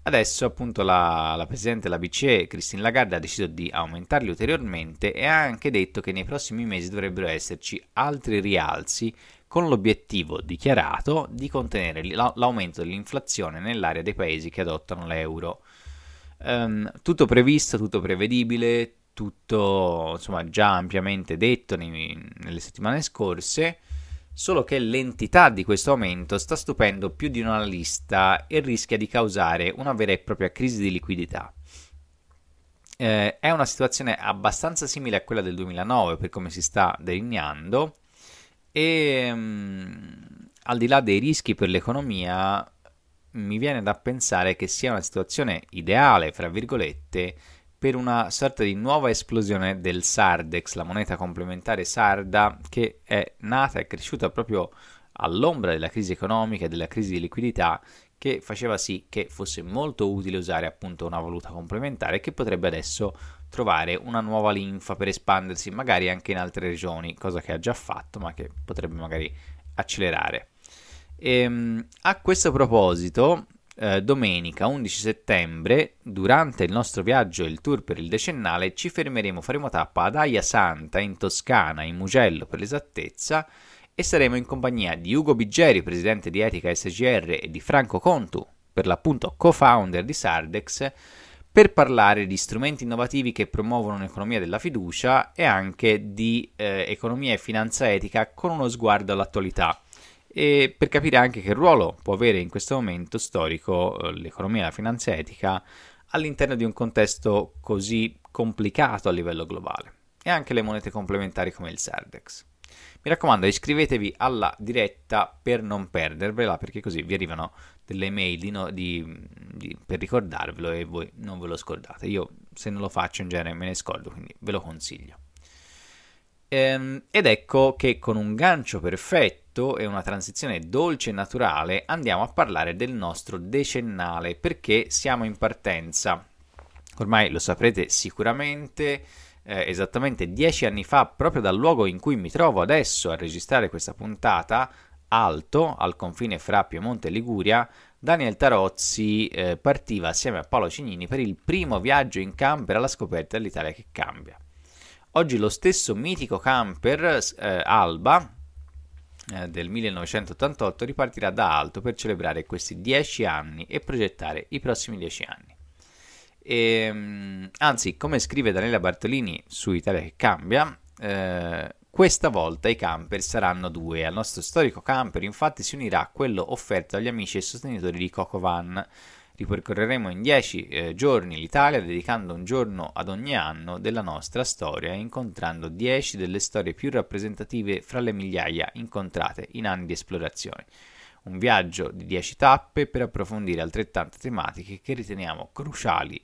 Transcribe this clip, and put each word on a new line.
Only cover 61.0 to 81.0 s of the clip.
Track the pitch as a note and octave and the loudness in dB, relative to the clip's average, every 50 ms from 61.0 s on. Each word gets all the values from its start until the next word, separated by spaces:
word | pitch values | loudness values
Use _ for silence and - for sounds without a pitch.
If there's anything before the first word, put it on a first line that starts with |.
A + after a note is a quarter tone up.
| E2+ | -8
una | E2+ E2+ F2+ | -6 -6 -6
valuta | F2+ E2+ F2 E2+ - E2+ | -6 -6 -8 -8 -10 -12
complementare | E2+ F2 E2+ E2 G2 A2 C3+ C#3+ F2+ - - D#2 F2+ G2 | -14 -12 -10 -8 -6 -6 -6 -6 -6 -6 -4 -2 -2 -4
che | - D#3+ D3+ | -4 -6 -6
potrebbe | - C3 A2 F#2+ F2 F2 | -4 -2 -2 -2 0 0
adesso | F2 D#2+ D#2+ - - - - G#2+ G2 - - - - - - - - | -2 -2 -2 -6 -6 -6 -4 -4 -6 -6 -8 -16 -18 -18 -18 -20 -12
trovare | - - A#2+ G#2 E2+ D#2 D#2+ E2+ F2 | -6 -2 0 2 2 2 2 0 -2
una | - - B2 A#2 A2+ | -4 -4 -4 -4 -4
nuova | A2 G#2+ A2 G#2+ G#2 G#2 | -2 0 0 2 2 2
linfa | G#2 G2 G2 G2 G2 F#2+ - - F#2+ | 2 0 -2 -6 -8 -8 -8 -8 -6
per | F2+ G2+ G2 | -4 -2 -2
espandersi | F#2 - - - F#2+ F#2+ F#2 F#2 F2+ E2+ - G2 | -4 -2 0 0 0 2 0 -4 -8 -8 -8 -10
magari | F#2+ A#2 C3+ B2 G2 F2+ F2+ F2+ | -8 -4 0 2 2 4 4 0
anche | F#2 F2+ - - G2 | -2 -2 -4 -6 -4
in | F2+ | -4
altre | F2+ F2+ - - F2 F2+ | -4 -6 -6 -6 -4 -4
regioni, | E2+ D#2+ F2+ F2+ E2 E2 E2+ E2+ E2+ | -4 -4 -6 -6 -6 -6 -8 -10 -10
cosa | - - F#2+ F2 E2+ | -8 -6 -4 -4 -4
che | - - D#2 | -4 -6 -6
ha | E2 | -4
già | - A#2 A#2 | -2 -4 -4
fatto | - - - - D#2+ - - - G#2 | -4 -6 -8 -8 -8 -10 -14 -12 -10
ma | F2+ E2 D#2 | -10 -10 -10
che | - - - - - - | -10 -12 -12 -12 -12 -10
potrebbe | - - - - D#2+ E2 | -10 -8 -6 -6 -6 -6
magari | D#2+ E2 D#2+ D#2+ D#2+ D#2 D#2+ - - - - - - - - - | -8 -8 -6 -6 -6 -6 -6 -10 -12 -16 -18 -18 -18 -18 -12 -6
accelerare. | - - - - G#2+ G2 F2 D#2+ D#2 - - - - - - _ _ - - - - - - - - - - - | -6 -6 -4 -2 -2 0 0 0 0 0 -2 -2 -4 -8 -12 _ _ -20 -20 -20 -20 -20 -20 -20 -20 -20 -20 -14
Ehm, | - - B2+ B2 B2 B2 A#2+ A#2+ A#2 A#2 A#2 A2+ A2+ A#2 - - _ - | -6 0 2 4 4 4 2 0 0 -2 -2 -2 -4 -6 -8 -8 _ 0
a | F3+ G3+ - | 0 0 2
questo | - - - - - E3 - | 2 2 2 4 4 2 4
proposito, | C3+ C3+ A2 A2+ A2 G2 F2+ F2 F2 F2 F2 - A2+ B2+ D#3 F3 - - - _ _ _ - - - G#2+ | 4 4 6 6 6 6 6 4 2 -2 -2 2 4 6 6 4 2 -2 -10 _ _ _ -20 -10 -4 0
eh, | G#2 F#2+ G2 G2 | 0 2 2 2
domenica | A#2 C#3 C#3 A#2+ G2 F2+ F2 E2+ E2 D2 - F#2+ | 2 2 2 2 2 2 0 -2 -4 -4 0 0
undici | B2 C#3+ C#3 A#2 F#2+ - - | 0 0 0 -4 -4 -4 -4
settembre, | G2+ A2 A2 - _ - G#2 F2+ E2+ E2 E2 D#2+ D#2+ G2+ B2 D3+ - - _ _ - | -2 -2 -2 -2 _ 2 2 2 2 0 -4 -2 2 4 4 4 4 0 _ _ -14
durante | A#2+ G2 F#2+ F#2+ G#2 B2+ D#3 E3 C#3 A#2+ - F#2 | -10 -6 0 4 6 6 6 6 2 0 0 0
il | E2+ F#2+ | 2 2
nostro | A#2 B2 - - G#2 F2+ | 0 -2 -2 -2 -2 0
viaggio, | G#2+ C3 C3 A2+ F#2 E2 F#2+ F2 | 2 4 4 4 2 0 -4 -4
il | D#2+ D#2+ D#2 - | -4 -4 -4 -2
tour | C#3+ C#3+ - - | 0 0 0 -2
per | - E2+ D#2+ | -4 -6 -6
il | E2 E2 | -4 -2
decennale, | G2+ A2 - F3+ D#3+ B2+ G#2+ F2 E2+ F2 F#2 F#2+ - | -2 -2 -2 -2 -4 -2 -2 0 0 0 0 -2 -2
ci | - - F3 | -4 -8 -6
fermeremo, | - F3 D#3+ C#3 B2+ A2+ G2+ G2 F2+ E2+ | -4 -4 -4 -2 -2 -2 -2 -2 -4 -6
faremo | D#2+ - C3 D3 D3 B2+ | -6 -4 -4 -4 -4 -2
tappa | - E2 D2+ - - F2 F2 | -2 -2 -2 0 0 2 2
ad | G#2 A#2+ | 2 2
Aia | D3+ D3+ D3+ A#2 G2+ - | 2 2 4 2 2 2
Santa, | - - A2+ G2 E2+ D#2+ D2+ D#2 D#2 - | 2 2 4 4 2 2 -2 -6 -4 -2
in | F#2+ | -2